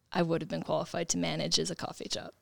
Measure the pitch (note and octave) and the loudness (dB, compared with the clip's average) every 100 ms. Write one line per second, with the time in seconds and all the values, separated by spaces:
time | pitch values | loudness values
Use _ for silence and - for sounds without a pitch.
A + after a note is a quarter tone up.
0 | _ F3+ E3+ E3 D#3 D3 D#3 D#3 E3+ D#3+ | _ 2 2 2 0 -4 0 0 0 -2
1 | E3+ F3 E3+ D#3+ D#3+ E3 E3 - - - | 0 0 0 0 2 2 2 -2 -6 -6
2 | - - - - | -6 -6 -6 -6